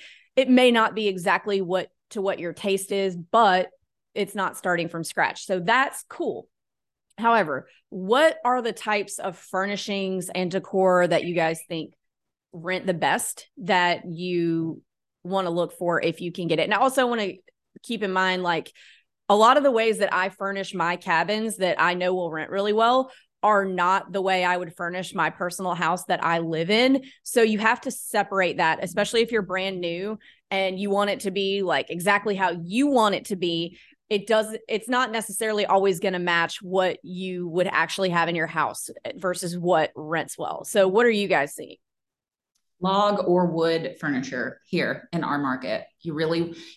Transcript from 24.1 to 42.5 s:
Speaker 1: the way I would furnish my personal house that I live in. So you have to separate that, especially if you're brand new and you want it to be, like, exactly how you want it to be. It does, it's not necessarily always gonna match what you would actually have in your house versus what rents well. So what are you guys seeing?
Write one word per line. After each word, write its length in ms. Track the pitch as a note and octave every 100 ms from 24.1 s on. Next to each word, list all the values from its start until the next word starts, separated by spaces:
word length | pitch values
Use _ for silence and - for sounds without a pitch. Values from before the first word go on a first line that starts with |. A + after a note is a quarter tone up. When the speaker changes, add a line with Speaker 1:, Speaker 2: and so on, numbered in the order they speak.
Speaker 1:
the 100 | G3
way 220 | F#3+ F#3
I 140 | F3+ F3+
would 180 | E3+ -
furnish 380 | F3 F3+ F3
my 160 | F3+ D#3+
personal 440 | - F3 F3 F#3
house 300 | F3 E3+ F3+ -
that 160 | F3
I 180 | E3 E3+
live 300 | E3 D#3+ E3+
in. 360 | G#3+ C4 C4+ - -
So 180 | - B3
you 160 | A3+ G#3+
have 200 | A3 A#3+
to 100 | C4
separate 640 | - - G#3 G3 F#3+ F3 E3+
that, 260 | D#3+ D#3
especially 380 | F3+ E3+ G3+ A3+
if 100 | A#3
you're 120 | A3+
brand 360 | F3+ F#3 F#3+ F#3
new 400 | E3+ E3+ G3+ A3 _ _ -
and 260 | F#3+ F#3+ F#3
you 120 | G3+
want 220 | G3+ G3+
it 100 | F#3+
to 100 | G3
be, 300 | F#3+ G3 G3+
like, 280 | F3+ C#3 -
exactly 460 | F3 F#3 G3+ G#3+ G3
how 140 | F#3
you 380 | F3 E3+ A3+ D4
want 280 | B3+ G#3 F#3
it 100 | -
to 120 | F#3
be. 400 | F3 E3 E3+ - _ _ -
It 180 | G#3 G3+
does, 300 | A3 G#3+ A3 -
it's 220 | G#3+ A3
not 220 | B3+ B3
necessarily 540 | A3 G#3 - A3 G#3 G3+
always 360 | G3 G3 F3
gonna 180 | G3+ F3+
match 420 | F3 E3+ E3+ -
what 360 | F3+ F#3+ F#3 -
you 460 | - F3+ F#3 F3+ F3
would 200 | E3+ F3
actually 420 | D3+ E3 - F#3+
have 180 | E3+ E3+
in 80 | E3+
your 120 | D#3+
house 420 | E3 B2+ - - - - F3
versus 420 | F3+ F3+ F3 F3
what 340 | F3 E3 - -
rents 420 | D3+ D#3+ D3 -
well. 280 | - - -
So 240 | G#3 F#3+
what 160 | G3+ A#3+
are 60 |
you 180 | G#3 G3
guys 240 | D#3+ D3
seeing? 240 | - - - _ _ _ _ _ _ _